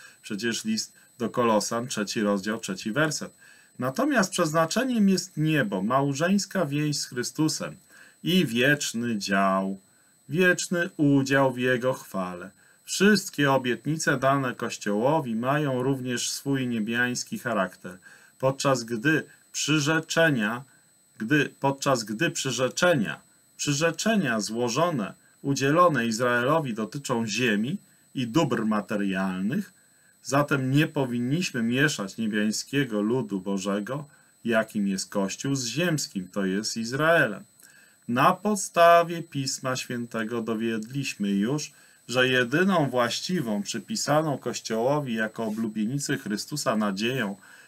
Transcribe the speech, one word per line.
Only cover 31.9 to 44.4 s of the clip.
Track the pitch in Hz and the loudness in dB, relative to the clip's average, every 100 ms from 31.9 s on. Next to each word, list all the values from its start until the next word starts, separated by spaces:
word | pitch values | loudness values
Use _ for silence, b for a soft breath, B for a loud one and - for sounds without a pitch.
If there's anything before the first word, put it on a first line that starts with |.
| 147 95 - | 0 -8 -4
niebiańskiego | 110 104 107 104 - 135 127 104 | -2 0 0 -2 -4 -2 0 0
ludu | 104 131 110 98 | 0 0 -2 -4
Bożego, | 98 98 98 98 101 143 147 b b b 117 | -4 -4 -2 -4 -4 -8 -10 b b b 0
jakim | 110 110 107 98 | 0 0 -2 -2
jest | 92 - | -2 -4
Kościół, | 101 98 - 139 135 | -2 -4 -4 -4 -4
z | 120 | -4
ziemskim, | 127 175 151 - 98 90 | -2 -2 -2 -4 -8 -8
to | 101 95 | -4 -2
jest | 98 113 113 | -2 -4 -6
Izraelem. | 113 139 160 165 123 98 - _ B B B B - | -6 -2 2 4 2 -2 -14 _ B B B B -4
Na | 120 160 | 2 4
podstawie | 180 208 208 - 170 170 170 170 170 | 4 0 -2 -2 6 8 8 6 -2
Pisma | - 139 135 - 131 131 | -8 -6 -4 -4 -4 -4
Świętego | - 123 117 113 107 120 | -4 -8 -6 -4 -4 -4
dowiedliśmy | 110 110 113 113 110 139 131 - 101 | -2 -2 -2 -4 -6 -6 -6 -4 0
już, | 98 110 147 - b b b - | 2 0 -2 -6 b b b -4
że | 123 127 | 2 4
jedyną | 127 120 151 190 175 139 | 4 2 2 2 2 2
właściwą, | 123 117 - - 185 117 104 | 2 0 0 -4 -2 -2 -4
przypisaną | 101 117 - 110 - 151 156 | -4 -6 -6 -4 0 2 2
Kościołowi | 127 | -2